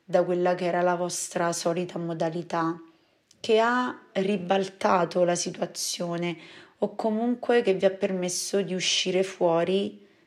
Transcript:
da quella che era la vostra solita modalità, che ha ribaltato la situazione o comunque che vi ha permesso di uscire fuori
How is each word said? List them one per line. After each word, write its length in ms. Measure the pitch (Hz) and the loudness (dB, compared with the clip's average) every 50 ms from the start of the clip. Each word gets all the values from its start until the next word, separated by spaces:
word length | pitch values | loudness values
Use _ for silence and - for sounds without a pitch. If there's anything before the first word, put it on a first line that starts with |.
| _ | _
da 180 | - 170 180 175 | 0 2 2 4
quella 300 | 175 180 175 180 180 180 | 4 2 2 2 2 2
che 120 | 180 185 | 0 0
era 160 | 175 170 175 175 | -2 0 2 2
la 120 | 180 175 | 2 2
vostra 600 | 170 180 180 175 - - - - 180 170 170 170 | 0 -2 -4 -4 -6 -8 -6 -4 -2 0 0 -2
solita 440 | - - 170 165 180 180 175 - 180 | 0 -2 -2 0 0 -4 -6 -6 -6
modalità, 800 | 170 165 165 160 170 165 160 175 160 - - 170 165 165 170 170 - - _ _ _ _ _ _ _ _ _ _ | -6 -4 -2 -2 -2 -2 -2 -6 -8 -4 -2 -2 -2 -2 -2 -6 -10 -20 _ _ _ _ _ _ _ _ _ _
che 180 | - - 220 220 | 0 2 4 4
ha 380 | 226 233 247 247 247 247 - - - _ - | 4 4 2 0 0 -2 -6 -10 -16 _ -4
ribaltato 1120 | 202 190 190 208 180 175 175 196 196 190 190 - - - 208 202 180 170 165 - 180 180 | -2 0 0 0 -2 0 0 0 0 0 -2 -6 -2 0 2 4 4 2 2 2 2 2
la 100 | 175 175 | 2 2
situazione 1000 | 170 - 185 165 - 185 175 - - - - - - 180 170 170 170 175 175 165 165 - - - - - - _ - | 0 -2 -6 -4 -6 -6 -6 -6 -8 -6 -6 -6 -6 -4 -4 -4 -4 -4 -4 -4 -6 -12 -20 -20 -20 -20 -20 _ -4
o 160 | 214 208 - | -4 -4 -4
comunque 680 | - - 220 214 214 233 240 240 240 - - 240 240 233 | -2 -2 -2 0 0 0 0 -2 -2 0 2 2 4 4
che 100 | 190 190 | 4 2
vi 140 | 180 202 | 4 2
ha 40 | 190 | 2
permesso 680 | 190 - 202 190 190 180 180 180 180 - - - - 202 | 2 2 -2 -2 -2 -2 -2 -2 -4 -4 -6 -2 -2 -2
di 140 | 190 165 185 | 0 0 -2
uscire 480 | 180 170 - - - - 185 175 185 190 | -2 0 0 0 0 0 0 2 2 0
fuori 840 | 190 - - 180 170 165 165 170 175 190 196 202 214 - - - _ _ _ _ | 0 0 0 2 4 4 4 2 2 2 0 0 -2 -6 -12 -20 _ _ _ _